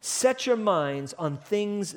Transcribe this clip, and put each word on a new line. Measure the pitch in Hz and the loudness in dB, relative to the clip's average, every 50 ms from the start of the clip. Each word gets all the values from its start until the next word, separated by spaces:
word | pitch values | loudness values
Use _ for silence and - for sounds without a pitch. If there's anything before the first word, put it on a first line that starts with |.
Set | - - - - - 254 254 254 - | -8 -6 -4 2 4 2 2 2 2
your | 262 247 226 | 0 0 2
minds | 214 214 185 165 147 139 139 139 139 135 - - | 4 2 2 2 2 0 -2 -4 -6 -8 -8 -4
on | 170 151 143 135 | -4 -4 -4 -4
things | - - 208 208 208 208 208 208 196 165 - | -6 -2 -2 0 0 0 -2 -4 -4 -6 -6